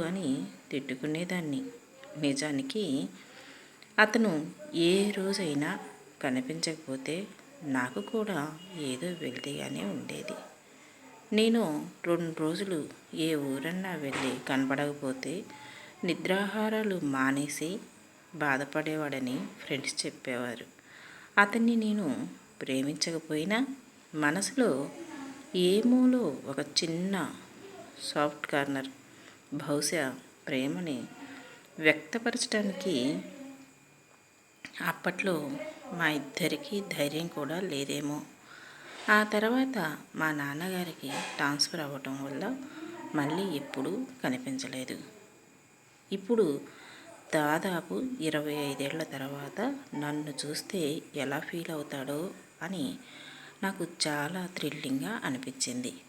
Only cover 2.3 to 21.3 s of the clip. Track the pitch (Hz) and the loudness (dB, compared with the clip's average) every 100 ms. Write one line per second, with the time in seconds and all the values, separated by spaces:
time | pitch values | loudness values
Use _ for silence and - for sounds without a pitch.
2.3 | 135 151 139 131 110 123 135 190 - - | 2 0 0 -2 -2 0 0 -2 -8 -18
3.3 | - - - - - - - 214 240 220 | -18 -18 -20 -20 -20 -2 4 6 6 4
4.3 | 160 165 - - 160 170 190 208 202 190 | 4 0 -8 -4 4 6 6 4 2 0
5.3 | 196 170 143 156 202 - - - - 143 | 0 2 2 2 -2 -8 -16 -20 -4 0
6.3 | 127 131 160 165 156 - 135 143 165 202 | 0 0 -2 -2 -2 -6 -6 -2 -4 -4
7.3 | - - - 151 131 127 202 208 226 208 | -12 -20 -10 0 2 2 -2 -2 -2 0
8.3 | 170 151 160 185 180 143 127 170 170 139 | 0 -2 -6 -12 -6 -4 -2 -4 -4 -6
9.3 | 120 143 147 139 143 196 151 123 73 - | -4 -6 -4 -4 -4 -4 -4 -6 -8 -8
10.3 | - - - - - - - - - - | -10 -12 -20 -20 -20 -20 -20 -20 -20 0
11.3 | 214 226 233 185 151 165 - 175 170 165 | 6 6 6 4 0 -4 -6 2 2 2
12.3 | 156 156 170 196 165 131 - - 165 160 | 0 0 0 0 -2 -4 -10 -10 -2 2
13.3 | 156 139 135 143 180 190 165 139 131 135 | 2 0 0 -2 -2 -2 -2 -2 0 0
14.3 | 123 - 135 135 139 147 147 139 131 135 | -2 0 2 4 2 0 0 -4 -4 -4
15.3 | 175 226 - - - - - 185 160 156 | -6 -8 -14 -14 -16 -18 -4 -2 0 2
16.3 | 190 202 214 214 214 214 180 147 135 131 | 2 2 2 2 2 2 2 2 4 4
17.3 | 139 143 - 156 202 - - - - - | 4 0 -2 -4 -4 -8 -20 -20 -20 -16
18.3 | 160 147 131 139 156 151 156 147 135 127 | 0 2 4 2 0 0 0 -2 -2 -2
19.3 | 139 208 - - 139 - - 160 - - | -2 -4 -10 -4 -2 -2 -4 -6 -6 -4
20.3 | 123 123 113 - - - - - - - | -2 -4 -6 -12 -18 -20 -20 -18 -20 2